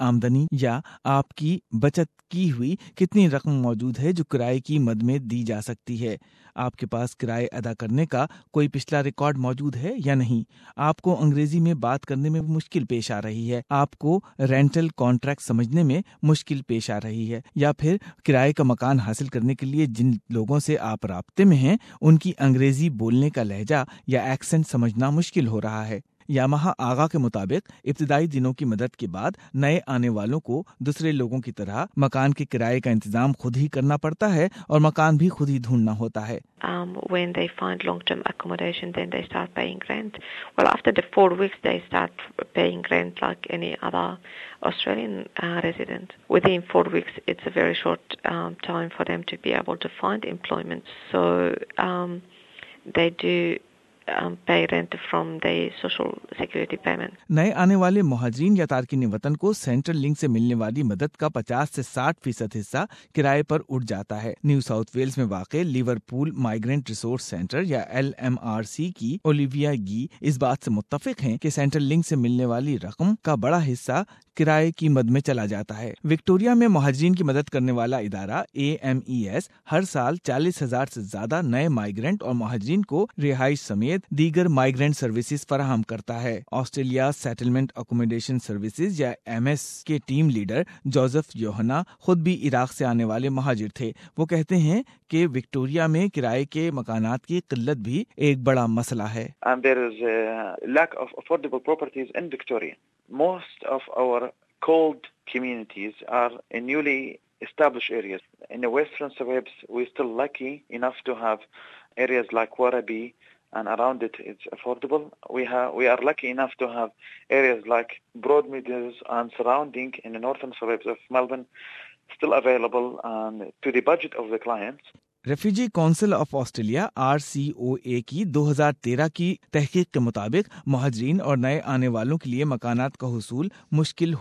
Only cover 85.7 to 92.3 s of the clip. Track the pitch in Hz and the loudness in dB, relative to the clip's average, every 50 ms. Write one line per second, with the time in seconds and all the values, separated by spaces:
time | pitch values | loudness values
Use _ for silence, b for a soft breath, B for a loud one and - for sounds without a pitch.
85.7 | 131 113 110 - 113 107 - - 117 117 120 123 113 95 - - - 131 127 - | 0 0 0 -2 -6 -10 -8 -8 -8 -4 -4 -4 -4 -6 -6 -6 -4 -4 -4 -4
86.7 | - 143 135 127 123 131 131 139 143 - - 131 117 - 120 123 123 131 135 127 | -4 -4 -2 0 0 2 2 0 0 -2 -6 -8 -6 -2 0 0 2 2 0 -2
87.7 | - - 120 - 120 117 120 113 117 117 - - 131 123 - - 104 101 104 110 | -4 -10 -8 -2 0 0 2 2 0 -2 -2 -2 -2 -4 -2 -4 -6 -6 -6 -6
88.7 | - - 170 208 196 147 139 123 117 - - 110 117 117 120 139 151 139 - - | -4 -2 -2 -2 0 0 -2 -2 -2 -6 -10 -8 -4 -2 0 0 0 -2 -4 -10
89.7 | - - - - 156 143 - - 131 147 160 151 127 110 101 92 110 - - B | -14 -14 -6 -4 -4 -4 -2 -2 0 2 4 4 2 2 0 -2 -2 -2 -2 B
90.7 | B B B 139 127 135 127 131 123 156 151 - - 117 113 107 101 104 110 117 | B B B 0 2 2 2 2 2 0 -2 -2 -6 -6 -4 -4 -2 0 0 0
91.7 | 131 156 185 B B B - 185 185 170 156 180 | 0 0 -2 B B B 2 2 2 4 4 2